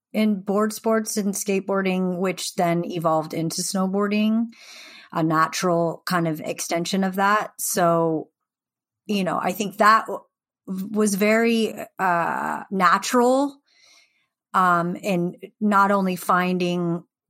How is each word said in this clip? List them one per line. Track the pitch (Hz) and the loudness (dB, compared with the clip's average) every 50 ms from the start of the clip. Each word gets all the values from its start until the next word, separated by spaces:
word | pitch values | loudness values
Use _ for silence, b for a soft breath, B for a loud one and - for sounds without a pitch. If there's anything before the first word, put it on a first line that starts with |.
| _ _ - | _ _ -2
in | 214 214 214 208 190 | 0 0 0 0 -2
board | 190 - 190 208 214 220 | -2 -2 0 0 0 0
sports | 214 - - 226 220 220 220 214 - 214 | -2 -2 0 0 0 0 0 -2 -4 -2
and | 190 202 190 | -2 -2 -2
skateboarding, | - - - 196 190 190 196 196 196 190 190 185 185 185 180 180 175 | -4 -2 -2 -2 -2 0 0 0 0 0 0 0 0 0 -2 -2 -2
which | 190 185 180 - - - - | -2 -2 -2 -4 -6 -6 -2
then | - 180 170 170 175 170 | 0 0 2 2 0 -2
evolved | - 180 170 160 165 160 160 156 165 - | -2 -4 -2 0 0 0 0 0 -2 -4
into | 165 160 165 - - | -4 -4 -4 -4 -4
snowboarding, | 175 - - 190 190 185 190 202 208 202 208 214 214 214 220 226 233 233 226 B B B B B B B B B B B | -6 -4 -2 -2 -2 0 0 0 0 0 0 2 2 2 2 0 0 -2 -6 B B B B B B B B B B B
a | - 170 | -4 -2
natural | 156 165 160 160 160 156 - - - 185 170 170 170 165 - - _ | 0 2 2 2 2 0 0 -2 0 0 2 2 2 0 -2 -6 _
kind | - 185 175 165 | -4 -2 -2 0
of | 160 156 156 | -2 -4 -4
extension | - - 170 - - - 180 170 175 - - 190 190 | -6 -8 -8 -6 -6 -4 -4 -4 -2 -2 -2 0 0
of | 190 185 | 0 0
that. | 196 196 196 208 214 - - - - | 0 2 2 2 2 0 -4 -8 -8
So, | - - - 202 175 170 170 165 165 165 160 151 - - _ _ _ _ _ _ _ _ _ _ _ _ _ _ _ | -6 -4 0 2 4 4 4 4 2 2 0 -2 -4 -8 _ _ _ _ _ _ _ _ _ _ _ _ _ _ _
you | - 208 196 190 | -4 -2 -2 0
know, | 170 - - | -2 -2 -2
I | - 175 | -2 -2
think | 185 185 208 196 196 | -2 -4 -4 -4 0
that | - 208 208 220 220 - | 2 4 4 4 2 0
w-, | - 196 - - _ _ _ _ _ _ _ _ - 190 190 190 214 | -4 -10 -12 -12 _ _ _ _ _ _ _ _ -10 -8 -8 -8 -4
was | 208 208 214 208 196 | -2 0 0 0 0
very, | 185 208 208 220 226 233 233 233 226 220 - - 214 - - _ - | 2 2 2 2 2 2 2 2 0 0 -2 -4 -8 -14 -12 _ -2
uh, | 190 185 175 170 165 165 135 135 147 156 151 147 - - | 0 0 0 0 0 -2 -2 -4 -4 -4 -6 -6 -8 -6
natural, | 196 190 180 170 180 202 - - - 247 240 247 254 269 285 277 277 - b b b b b b b b b b b b b b _ _ _ _ - | -2 2 2 4 2 2 0 0 2 2 4 4 4 2 0 -2 -4 -8 b b b b b b b b b b b b b b _ _ _ _ 0
um, | 185 185 180 175 170 170 175 180 | 2 4 4 4 2 0 -2 -4
in | - - 202 190 170 170 180 - - - - _ - | -4 -2 -2 0 0 0 -2 -6 -10 -16 -20 _ -2
not | 214 208 208 196 196 196 | 0 2 4 4 4 4
only | 202 196 190 185 185 | 4 2 2 0 -2
finding | 180 - - 190 180 180 180 180 180 180 175 175 175 175 170 170 170 - _ _ _ _ | -2 0 2 2 2 2 2 0 0 0 0 0 0 0 -2 -2 -4 -6 _ _ _ _